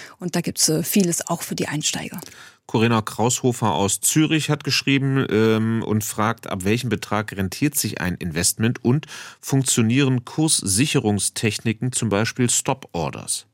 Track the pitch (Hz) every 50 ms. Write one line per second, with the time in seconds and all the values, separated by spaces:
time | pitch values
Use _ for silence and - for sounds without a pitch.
0 | - - - - 185 180 - 175 170 - - - - - 156 156 170 - - 208
1 | 196 175 165 - - - 170 170 - - 175 165 - - - 151 147 - - 165
2 | 151 - - 180 - - - - - - - _ _ - - 120 110 117 117 110
3 | 104 - - - 107 120 123 - - 127 117 - - 107 82 71 98 95 - -
4 | - - - 156 156 147 160 156 143 - 151 143 - 139 127 - - - 139 139
5 | 131 135 135 135 131 - - 107 110 110 110 110 110 113 113 113 95 - 107 107
6 | 104 - - - 107 110 113 - - - - 98 90 101 110 120 123 123 104 -
7 | - - 107 104 107 107 - 98 95 92 - - 135 151 147 - - 107 - -
8 | 80 90 87 - - - - 82 87 - - - 110 117 123 - - 113 127 156
9 | - - - - - - - _ - - - 135 131 - - - 113 110 117 135
10 | 143 131 131 123 120 - - - 156 160 - - - 98 95 101 139 147 - 151
11 | - 107 104 101 - - - - - 113 104 - - 120 110 - - 127 120 -
12 | - 110 101 98 110 113 - - 123 117 - - - - 135 - - - - 85
13 | 80 71 - - - - - - - _